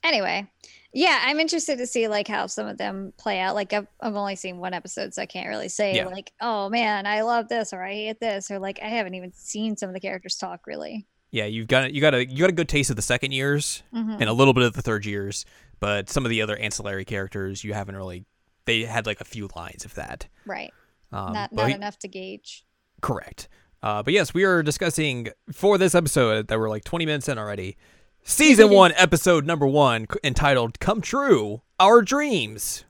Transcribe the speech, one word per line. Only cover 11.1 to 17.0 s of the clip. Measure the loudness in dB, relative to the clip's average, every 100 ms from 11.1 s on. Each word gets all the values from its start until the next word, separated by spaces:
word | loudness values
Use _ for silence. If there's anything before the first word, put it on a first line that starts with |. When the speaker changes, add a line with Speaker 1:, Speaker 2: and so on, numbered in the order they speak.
| _ _
Speaker 2:
Yeah, | -6 -4
you've | -6 0
got, | 2 2
you | 2
got | 2
a, | 2 0
you | 0
got | 0
a |
good | 2 0
taste | 0 0
of | -2
the |
second | -2 -2 -2
years | -4 -2 -2 -2 -8 _
Speaker 1:
Mm-hmm. | -6 -6 -2
Speaker 2:
and |
a | -2
little | 6 6
bit | 6
of | 4
the | 0
third | -4 -4 -4
years, | -6 -6 -10 -12 _ _ -8
but | -4 -2 -2
some | -4 -2
of |
the | -2
other | -2 -4
ancillary | -6 -8 -8 -8